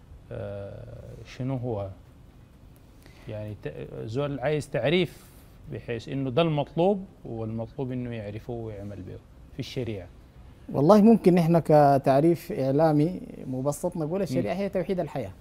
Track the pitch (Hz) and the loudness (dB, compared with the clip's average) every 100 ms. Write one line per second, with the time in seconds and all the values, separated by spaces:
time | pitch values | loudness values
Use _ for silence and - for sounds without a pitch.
0 | - - - - 104 101 101 - 113 113 | -20 -20 -14 -12 -10 -10 -12 -14 -16 -16
1 | - - 117 - 131 131 123 107 98 95 | -16 -18 -16 -8 -6 -4 -4 -4 -6 -10
2 | - - - - - - - - - - | -20 -20 -20 -20 -20 -20 -20 -20 -20 -20
3 | - - - 107 107 101 - - - 139 | -20 -20 -14 -12 -10 -10 -12 -12 -12 -12
4 | 127 117 143 143 131 151 - 139 120 180 | -8 -4 -4 -4 -2 -2 -4 -2 0 0
5 | 170 - - - - - - - - 117 | 0 -6 -20 -20 -20 -20 -14 -12 -8 -10
6 | - 135 135 123 170 151 135 - 180 202 | -8 -6 -4 0 0 0 -2 0 0 0
7 | 190 - 135 113 110 113 113 - 131 127 | -4 -16 -12 -8 -8 -8 -8 -8 -8 -6
8 | 123 113 101 107 - 117 113 101 101 98 | -8 -8 -10 -10 -10 -10 -10 -12 -12 -12
9 | 92 92 - - - - 123 - 117 101 | -14 -16 -18 -20 -16 -12 -10 -8 -6 -8
10 | - - - - - - - 147 147 214 | -12 -18 -20 -20 -20 -20 -6 2 6 8
11 | 208 226 185 180 160 170 156 151 143 139 | 8 8 6 6 6 4 6 8 8 6
12 | 139 135 165 165 - 139 131 139 160 151 | 4 4 4 2 -2 -4 0 4 4 4
13 | 156 185 - - - 131 135 143 180 175 | 2 0 -10 -14 -8 -4 -4 -2 -4 -4
14 | 151 185 190 131 202 180 202 190 170 185 | -4 -4 -2 -2 -2 -2 -2 -2 -2 -2
15 | 160 143 98 92 | -4 -6 -8 -10